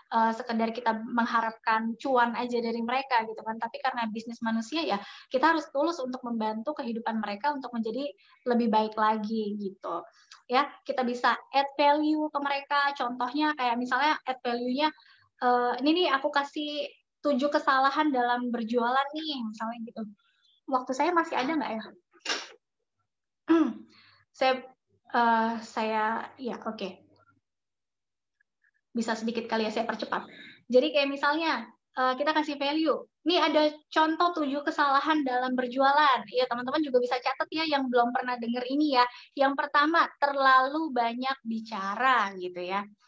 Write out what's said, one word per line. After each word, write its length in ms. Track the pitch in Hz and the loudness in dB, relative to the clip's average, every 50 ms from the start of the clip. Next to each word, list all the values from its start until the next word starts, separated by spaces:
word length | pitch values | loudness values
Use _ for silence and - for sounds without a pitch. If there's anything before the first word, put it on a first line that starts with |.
| - - 240 | -10 -4 0
eh, 160 | 226 226 226 | 2 2 2
sekedar 400 | 226 240 247 - 233 220 226 226 | 0 -2 -4 -4 -2 0 0 0
kita 240 | 220 240 240 226 226 220 | -2 -2 -2 -2 -2 -2
mengharapkan 960 | 220 247 247 233 233 233 233 233 226 226 226 - - 233 220 220 226 226 226 - | -4 -4 0 0 0 2 2 0 0 -2 -4 -4 0 0 0 2 0 -2 -4 -4
cuan 400 | - 277 262 247 240 240 226 - | -2 2 4 4 4 4 2 -2
aja 240 | 247 240 240 233 | -4 -2 -2 -2
dari 160 | 226 233 226 233 | -2 -2 -2 -2
mereka 480 | 226 233 247 269 269 - 254 233 220 | -2 -2 -2 -2 0 0 0 0 0
gitu 160 | 220 220 - | 0 -6 -8
kan. 160 | 208 220 226 226 | -8 -8 -6 -6
Tapi 240 | 233 233 - - | -6 -8 -6 -4
karena 240 | - 262 254 247 233 | -4 -4 -2 -2 -4
bisnis 320 | 220 208 226 220 240 233 - | -4 -6 -6 -8 -10 -10 -6
manusia 420 | 233 226 226 226 226 - 302 330 320 | -4 -2 -2 -2 -2 -4 -4 -4 -2
ya, 160 | - 202 196 - - - - - | -2 -2 -4 -6 -8 -16 -20 -8
kita 260 | - - 254 285 311 | -4 0 2 4 4
harus 140 | 330 311 302 - - | 4 2 0 -4 -2
tulus 240 | 269 302 339 339 302 | 0 0 0 -2 -4
untuk 240 | 254 254 247 247 | -6 -8 -8 -8
membantu 560 | - 240 233 226 220 214 220 220 220 - 202 - | -8 -6 -4 -2 -2 -2 -4 -4 -6 -6 -6 -6
kehidupan 400 | 220 233 226 226 - 226 226 220 | -6 -6 -6 -6 -4 -4 -4 -4
mereka 320 | 208 208 202 202 - 294 | -4 -4 -6 -4 -2 -2
untuk 240 | 294 269 269 233 240 | -2 -4 -6 -6 -6
menjadi 320 | 233 220 220 208 262 285 285 - _ _ _ _ _ - | -4 -4 -4 -4 -4 -6 -6 -8 _ _ _ _ _ -2
lebih 240 | 254 240 226 240 226 | 0 2 2 2 4
baik 240 | 208 214 220 214 220 | 4 2 2 2 0
lagi 640 | 220 214 214 220 220 208 214 226 220 214 208 208 208 | 0 2 2 2 0 -2 -2 -2 -2 -2 -4 -4 -6
gitu. 480 | 202 190 190 - - 185 170 170 - - - _ _ _ - - _ - | -8 -8 -10 -10 -8 -8 -8 -8 -8 -12 -20 _ _ _ -20 -18 _ 0
Ya, 220 | 247 262 294 - - - _ | 0 2 0 0 -4 -10 _
kita 180 | - 262 - 254 | -6 -2 -2 -2
bisa 320 | 240 240 240 - 254 226 - - _ | -2 0 0 2 0 0 0 -4 _
add 160 | - 269 277 277 277 | 0 0 0 0 2
value 540 | - 294 285 294 302 302 302 311 302 302 311 | 2 4 4 4 4 2 2 0 0 -2 -2
ke 80 | - 285 | -2 -4
mereka. 540 | 285 277 277 277 277 - 294 285 285 285 277 | -4 -4 -4 -4 -4 -2 0 2 2 0 0
Contohnya 560 | - 254 240 247 254 247 254 269 294 302 302 294 294 | -2 -4 -4 -4 -4 -4 -4 -2 0 0 0 0 0
kayak 180 | 247 247 240 | 0 0 0
misalnya 400 | 240 247 247 254 247 277 302 311 - | -2 -2 -2 0 2 2 2 0 0
add 160 | - 262 254 254 | -2 -6 -6 -4
value-nya, 480 | - 247 240 247 247 254 254 269 302 311 302 _ _ - - _ _ _ _ - | -4 -4 -4 -2 -2 -2 0 0 0 0 -2 _ _ -20 -20 _ _ _ _ -2
eh, 300 | 254 247 247 247 247 247 240 247 | 2 2 2 2 2 0 -2 0
"Ini 80 | 262 302 | 2 2
nih 160 | 320 359 370 302 269 | 4 4 4 2 2
aku 160 | 269 285 294 | 0 0 0
kasih 580 | 294 285 285 285 - 311 294 294 294 294 285 - - _ _ _ _ _ - | 0 0 -2 -2 -4 -6 -6 -6 -6 -6 -8 -8 -12 _ _ _ _ _ -2
tujuh 240 | 294 285 247 277 294 | 0 2 2 2 2
kesalahan 640 | 302 294 294 294 269 262 269 277 277 302 311 302 262 | 0 0 2 2 2 2 2 2 2 2 2 2 2
dalam 400 | 247 240 240 240 247 247 247 233 | 2 2 2 0 0 -2 -4 -4
berjualan 540 | 233 233 220 240 240 226 240 254 269 285 285 302 311 | -4 -4 -2 0 0 2 2 2 2 0 0 -4 -8
nih," 240 | 320 311 285 254 226 | -6 -6 -6 -6 -6
misalnya 340 | 220 214 220 226 226 240 240 | -8 -8 -8 -8 -8 -8 -8
gitu. 240 | 226 233 - 226 220 214 202 _ _ _ _ _ _ _ _ _ _ - | -12 -12 -10 -10 -12 -12 -12 _ _ _ _ _ _ _ _ _ _ -2
Waktu 240 | 262 254 254 - 262 | -2 -2 -2 -2 -2
saya 160 | 269 294 330 | 0 2 2
masih 240 | 359 330 330 330 262 | 2 2 0 0 0
ada 160 | 247 254 277 320 302 | -2 -2 0 0 -2
nggak 140 | 233 - 220 | -2 -2 -4
ya? 80 | 220 - - - - _ _ _ _ - - - - - - - - _ _ _ _ _ _ _ _ _ _ _ _ _ _ _ _ _ - | -6 -8 -10 -16 -20 _ _ _ _ -8 -6 -6 -6 -8 -12 -16 -20 _ _ _ _ _ _ _ _ _ _ _ _ _ _ _ _ _ 4
<clears throat> 360 | 320 330 302 240 214 - - - _ _ _ _ _ _ _ _ _ - | 4 6 4 2 0 -6 -14 -20 _ _ _ _ _ _ _ _ _ 0
Saya, 240 | 262 262 262 254 - - - _ _ _ _ _ _ - | 2 2 2 0 -4 -12 -20 _ _ _ _ _ _ -2
eh, 440 | - 240 240 233 226 226 226 226 233 226 220 | 0 2 4 4 4 2 2 0 -2 -6 -8
saya, 680 | - - - 220 220 220 214 214 220 226 226 - - - - | -8 -6 -4 -4 -2 0 0 0 -2 -2 -4 -6 -10 -12 -12
ya, 180 | 269 226 196 - - 233 | -10 -10 -10 -8 -8 -10
oke. 200 | 220 - 208 185 190 - _ _ _ _ _ _ _ _ _ _ _ _ _ _ _ _ _ _ _ _ _ _ _ _ _ _ _ _ _ _ _ _ _ _ _ _ _ _ - | -8 -8 -8 -10 -10 -14 _ _ _ _ _ _ _ _ _ _ _ _ _ _ _ _ _ _ _ _ _ _ _ _ _ _ _ _ _ _ _ _ _ _ _ _ _ _ -6
Bisa 240 | 233 226 240 220 220 | -4 -2 -2 -4 -4
sedikit 300 | 220 226 226 220 220 - | -4 -4 -4 -4 -4 -2
kali 160 | 226 226 214 | -2 -2 -2
ya, 60 | 214 | -2
saya 160 | 214 - 233 226 | -2 -4 -4 -4
percepat. 400 | 214 - - - - - - - - - - - - _ _ - | -4 -6 -6 -6 -6 -6 -8 -10 -16 -20 -20 -20 -20 _ _ 2
Jadi 260 | 240 254 277 311 294 | 4 4 4 4 2
kayak 140 | 294 277 277 | 0 0 0
misalnya, 560 | 277 277 294 285 294 320 330 320 277 233 226 - - _ _ _ _ | 0 0 0 0 0 0 0 -2 -2 -4 -6 -10 -16 _ _ _ _
eh, 180 | 262 254 254 254 | -2 -2 0 0
kita 160 | 254 294 311 302 | 0 0 0 0
kasih 180 | 311 302 302 285 269 | 0 0 -2 -2 -4
value. 420 | 277 277 294 320 320 302 240 - - - _ _ - | -2 -2 0 0 0 0 0 -2 -4 -12 _ _ -2
Nih 160 | 302 359 320 | 0 2 2
ada 300 | 302 320 302 302 302 302 302 - _ _ | 4 4 4 4 4 2 0 -4 _ _
contoh 420 | - 320 311 320 320 320 349 349 349 320 | 0 2 2 2 2 2 2 2 2 0
tujuh 220 | 302 269 269 285 | -2 -2 -2 -2
kesalahan 640 | 285 320 311 320 294 277 269 277 277 302 311 311 277 | -2 -2 0 2 2 4 4 2 2 2 2 2 0
dalam 300 | 254 247 247 254 254 254 247 | 0 0 0 0 0 0 -2
berjualan. 640 | 254 240 240 269 269 269 277 294 302 285 254 226 208 208 | -2 -2 0 2 4 6 6 6 6 6 4 2 0 -2
Ya, 140 | 240 247 254 | -2 -2 0
teman-teman 340 | 247 240 240 247 254 277 311 311 | 0 -2 -4 -4 -2 0 0 2
juga 180 | 277 247 247 | 2 2 2
bisa 160 | 247 247 269 247 | 2 2 0 0
catat 300 | 247 254 269 - 320 - | 0 -2 -2 -2 -4 -4
ya 140 | 311 311 320 | -2 -2 0
yang 220 | 320 294 277 269 254 | 0 0 0 0 2
belum 240 | 240 247 240 247 247 | 2 2 4 2 0
pernah 240 | 240 247 247 247 240 | -2 -2 -4 -4 -4
denger 240 | 233 233 240 247 247 247 | -4 -4 -4 -4 -4 -2
ini 320 | 269 294 311 302 262 247 | 0 0 2 4 4 4
ya. 40 | 247 247 - - - - _ | 4 4 0 -8 -20 -8 _
Yang 240 | 285 269 269 277 285 | 0 2 2 2 0
pertama, 480 | 294 294 - 285 294 302 339 339 285 - - _ | -2 2 2 4 4 4 4 4 2 2 0 _
terlalu 720 | 285 285 277 277 269 262 262 262 262 277 294 311 320 311 254 | 0 0 2 4 6 6 6 6 6 4 0 -2 -4 -2 0
banyak 420 | 240 233 233 233 247 254 262 269 - | 0 0 0 -2 -4 -4 -4 -4 -6
bicara 920 | - 226 226 220 220 - 220 196 190 196 202 226 247 262 254 233 208 196 196 185 | -6 -6 -6 -6 -8 -8 -8 -6 -4 -4 -2 0 2 4 4 4 2 0 -4 -6
gitu 220 | 180 180 180 180 | -8 -8 -8 -8
ya. 220 | 180 175 190 202 202 208 208 _ _ | -6 -4 -4 -4 -4 -6 -12 _ _